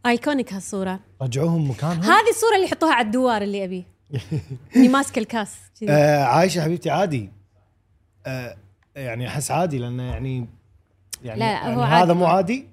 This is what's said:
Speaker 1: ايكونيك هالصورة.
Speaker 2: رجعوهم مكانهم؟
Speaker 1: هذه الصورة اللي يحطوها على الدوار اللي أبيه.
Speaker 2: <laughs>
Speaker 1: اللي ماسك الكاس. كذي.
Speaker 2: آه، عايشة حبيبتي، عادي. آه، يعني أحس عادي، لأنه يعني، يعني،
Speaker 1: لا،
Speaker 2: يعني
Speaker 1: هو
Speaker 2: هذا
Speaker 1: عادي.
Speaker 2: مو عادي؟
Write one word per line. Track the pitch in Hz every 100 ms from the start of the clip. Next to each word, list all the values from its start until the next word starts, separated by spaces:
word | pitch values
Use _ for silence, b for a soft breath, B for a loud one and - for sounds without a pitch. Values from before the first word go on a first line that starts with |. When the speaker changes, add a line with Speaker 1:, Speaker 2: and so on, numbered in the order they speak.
| 240
Speaker 1:
ايكونيك | 240 294 285 233
هالصورة. | 190 - 202 190 190 _ _
Speaker 2:
رجعوهم | 131 127 165 170 147
مكانهم؟ | 117 151 170
Speaker 1:
هذه | 190 392 440
الصورة | - 453 381
اللي | 370
يحطوها | 302 320
على | 240 220
الدوار | 247 254 220
اللي | 202 202
أبيه. | 190 185 175 _ _
Speaker 2:
<laughs> | 139 - 151 - 131 - 247
Speaker 1:
اللي | 254
ماسك | 269 277 -
الكاس. | 214 233 196 - - _
كذي. | 214
Speaker 2:
آه، | 151 147 147
عايشة | 135 139 185 170
حبيبتي، | 160 170 160
عادي. | 147 196 135 98 - _ _ _ _ _ _ _ _ 135
آه، | 131 120 87 _ _ _ 143
يعني | 127 113 123
أحس | 147 135
عادي، | 139 180 139
لأنه | 120 123
يعني، | 127 117 131 127 117 - _ _ _ _ _ -
يعني، | 123 110
Speaker 1:
لا، | 220
Speaker 2:
يعني | 190 240 240
Speaker 1:
هو |
Speaker 2:
هذا | 240 -
Speaker 1:
عادي. | 175
Speaker 2:
مو | 175 175
عادي؟ | 185 185 254 -